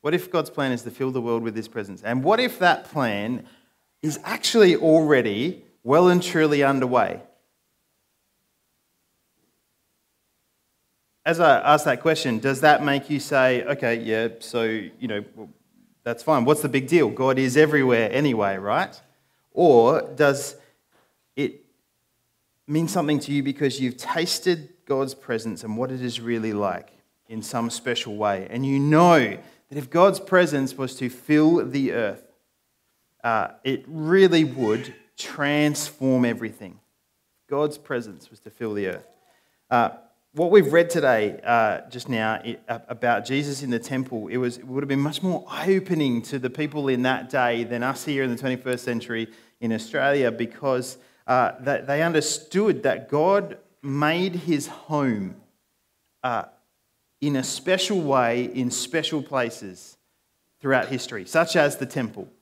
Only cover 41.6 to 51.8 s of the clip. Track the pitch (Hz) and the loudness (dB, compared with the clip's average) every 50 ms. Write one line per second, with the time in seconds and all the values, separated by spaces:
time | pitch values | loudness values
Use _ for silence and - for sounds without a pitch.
41.6 | 113 107 95 - - - - 123 - - 127 113 110 110 110 - - 117 120 - | 2 2 0 -4 -8 -12 -16 -14 -8 -6 -4 -2 -2 -2 -4 -4 -6 -10 -12 -12
42.6 | _ - 117 117 - - 123 110 - 120 117 101 - 120 135 139 147 143 139 135 | _ -10 -10 -10 -10 -14 -10 -4 -2 0 0 0 -2 -4 -4 -4 -4 -4 -8 -8
43.6 | 143 131 120 113 117 - 131 131 131 131 127 113 107 80 98 127 127 123 120 - | -6 -4 -4 -4 -4 -6 -6 -6 -6 -6 -8 -10 -8 -6 -4 -4 -4 -4 -6 -8
44.6 | - 127 127 135 139 139 139 135 139 151 147 - - 185 175 151 - - - - | -14 -8 -8 -6 -4 -2 -2 -2 -2 -2 -4 -4 -4 -4 -4 -4 -6 -10 -10 -6
45.6 | 156 185 190 190 185 190 180 160 147 135 120 117 110 - - 135 123 127 127 - | 0 0 0 0 0 -2 -2 0 0 0 -2 -2 -4 -6 -8 -6 -6 -6 -6 -6
46.6 | 151 147 143 151 139 135 131 120 127 127 131 - 127 117 - 135 123 120 120 117 | -8 -6 -6 -4 -2 -2 -2 0 0 -2 -2 -2 -6 -4 -2 0 0 0 0 -2
47.6 | 120 110 120 117 120 131 135 131 - 156 143 139 135 127 120 117 127 131 127 123 | -4 -6 -4 -4 -4 -4 -4 -6 -6 -6 -4 -4 -2 -4 -4 -4 -4 -6 -6 -4
48.6 | 127 131 123 120 - 127 120 113 107 - 120 113 113 110 - - _ _ _ _ | -4 -6 -6 -4 -4 -6 -6 -6 -6 -6 -6 -6 -6 -8 -12 -20 _ _ _ _
49.6 | 120 113 113 110 110 - - 147 135 139 143 143 131 143 127 110 120 120 - - | -4 -4 -4 -4 -6 -6 -4 -2 0 0 2 2 0 0 -2 -4 -8 -8 -8 -6
50.6 | 151 139 131 127 127 127 - - _ _ _ _ _ - 123 127 123 98 - - | -4 -2 -2 -2 -4 -6 -12 -18 _ _ _ _ _ 0 2 2 2 0 -2 -6
51.6 | 127 135 139 - | -4 -4 -4 -4